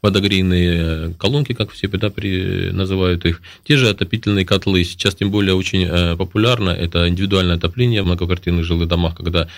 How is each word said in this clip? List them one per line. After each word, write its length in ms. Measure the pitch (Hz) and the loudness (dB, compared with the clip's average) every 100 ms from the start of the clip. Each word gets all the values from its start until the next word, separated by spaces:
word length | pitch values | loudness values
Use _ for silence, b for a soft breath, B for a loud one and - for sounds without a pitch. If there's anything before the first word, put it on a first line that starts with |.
водогрейные, 720 | 107 98 98 95 92 90 87 85 | 0 2 2 2 2 2 2 0
э, 380 | 82 80 82 82 | -2 -4 -6 -2
колонки, 360 | 101 143 143 | 0 0 -2
как 180 | 120 104 | -4 -6
все, 160 | - 101 | -6 -6
да, 220 | 95 107 | -2 -4
при-, 640 | - 101 92 92 92 92 | -4 -4 -2 -2 -2 -2
называют 540 | 92 95 95 90 87 87 | -2 -2 0 0 0 -2
их, 160 | 85 B B - | -4 B B 0
те 120 | 147 | 2
же 100 | 117 | 4
отопительные 580 | 101 90 117 107 101 92 | 0 -2 -4 0 0 2
котлы. 380 | 98 98 92 | 0 2 2
Сейчас 320 | 87 - 101 - | 0 -2 -2 0
тем 160 | 101 | 0
более 240 | 104 98 92 | 2 2 0
очень, 300 | 95 95 90 | 0 0 0
э, 280 | 87 87 85 | 2 0 0
популярно 540 | 92 101 113 120 95 | -2 0 2 2 0
это 360 | - 85 87 87 | -2 -2 0 0
индивидуальное 480 | 87 101 98 90 85 | 0 0 2 2 0
отопление 480 | 90 101 123 107 | -2 0 0 2
в 40 | 90 | 0
многоквартирных 580 | 85 87 87 - 87 82 | 0 -2 -2 -2 -2 0
жилых 240 | 85 82 | 0 0
домах, 260 | 85 85 82 | 0 0 -2
когда 320 | 85 85 80 | -4 -2 -2